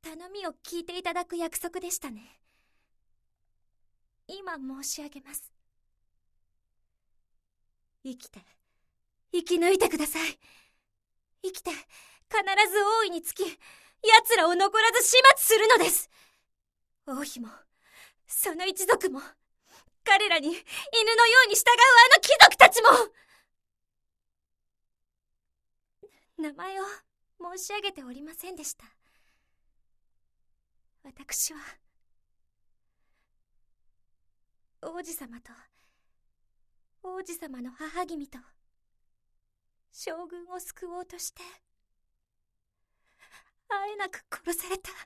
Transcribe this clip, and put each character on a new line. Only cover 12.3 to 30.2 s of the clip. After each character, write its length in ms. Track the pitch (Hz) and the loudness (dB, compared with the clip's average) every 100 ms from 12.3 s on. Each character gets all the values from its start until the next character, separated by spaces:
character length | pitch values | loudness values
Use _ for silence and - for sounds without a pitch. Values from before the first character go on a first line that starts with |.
| 440 381 392 415 | -4 -2 0 0
ず 120 | 392 403 453 | 0 0 0
王 40 | |
位 60 | 415 | -2
に 100 | 349 | -6
つ 140 | 339 | -12
き、 80 | - | -8
奴 920 | 370 - - - _ _ 427 440 453 466 | -8 -10 -20 -20 _ _ 6 6 6 2
ら 120 | 330 | 2
を 60 | |
残 240 | 349 392 427 | 2 0 2
ら 120 | 440 | 2
ず 100 | 466 | 2
始 140 | - 508 523 539 | 2 8 8 6
末 200 | - 440 | 2 2
す 20 | |
る 100 | 440 | 4
の 100 | 466 | 4
で 120 | 339 | 4
す。 180 | - - _ _ _ _ _ _ _ _ _ - | -2 -6 _ _ _ _ _ _ _ _ _ -14
王 160 | 262 | -12
妃 180 | 285 247 | -10 -12
も、 80 | 220 - _ _ _ - - _ _ | -16 -18 _ _ _ -20 -20 _ _
そ 280 | - 403 | -6 -6
の 100 | 320 | -6
一 220 | 370 381 370 | -8 -6 -2
族 240 | - 381 | 0 -2
も、 100 | 269 - _ _ _ _ - _ _ | -8 -16 _ _ _ _ -20 _ _
彼 240 | - 392 427 | 0 0 2
ら 100 | 330 | -2
に 100 | 285 | -4
犬 60 | |
の 60 | 339 | -10
よ 20 | - - - 453 440 453 466 494 480 | -12 -14 -6 -2 0 4 6 6 6
う 20 | |
に 80 | 403 | 2
従 60 | |
う 100 | - 480 494 480 480 | 2 6 8 8 10
あ 40 | 571 | 8
の 40 | |
貴 80 | - 571 | 6 8
族 160 | - - | 8 10
た 140 | 453 | 8
ち 100 | 480 | 8
も。 60 | 453 494 453 _ _ _ _ _ _ _ _ _ _ _ _ _ _ _ _ _ _ _ _ _ _ _ _ _ _ _ _ _ 415 _ _ - | 4 4 2 _ _ _ _ _ _ _ _ _ _ _ _ _ _ _ _ _ _ _ _ _ _ _ _ _ _ _ _ _ -20 _ _ -12
名 140 | 311 | -12
前 280 | 285 370 381 | -10 -12 -10
を 40 | 392 403 _ _ _ _ 349 370 | -10 -12 _ _ _ _ -16 -14
申 80 | |
し 100 | - | -12
上 60 | 415 | -10
げ 100 | 392 | -10
て 120 | 381 | -12
お 80 | 254 | -18
り 100 | 247 | -18
ま 100 | 302 | -18
せ 160 | 330 349 | -18 -18
ん 40 | 359 | -14
で 60 | |
し 140 | 294 - | -14 -16
た。 80 | - _ _ _ _ _ _ _ _ _ _ _ _ _ | -20 _ _ _ _ _ _ _ _ _ _ _ _ _